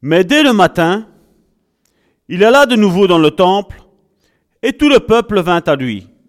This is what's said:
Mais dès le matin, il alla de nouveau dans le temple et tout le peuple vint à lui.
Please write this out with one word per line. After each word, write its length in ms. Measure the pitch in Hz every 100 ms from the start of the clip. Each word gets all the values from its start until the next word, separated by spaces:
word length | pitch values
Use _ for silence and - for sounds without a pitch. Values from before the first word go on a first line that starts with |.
Mais 220 | 131 165
dès 180 | 185 294
le 100 | 302
matin, 560 | 220 175 - 165 196 220 _ _ _ _ _ _ _ _ _ _ _ _
il 160 | 180
alla 220 | 208 262 285
de 100 | 240
nouveau 300 | 208 175 196
dans 100 | 175
le 140 | 151
temple 520 | 151 180 196 196 - _ _ _ _ _ _ _ _
et 120 | 233
tout 160 | - 294
le 100 | 262
peuple 400 | - 226 233 202
vint 240 | 170 175
à 100 | 170
lui. 320 | 139 131 104 92 _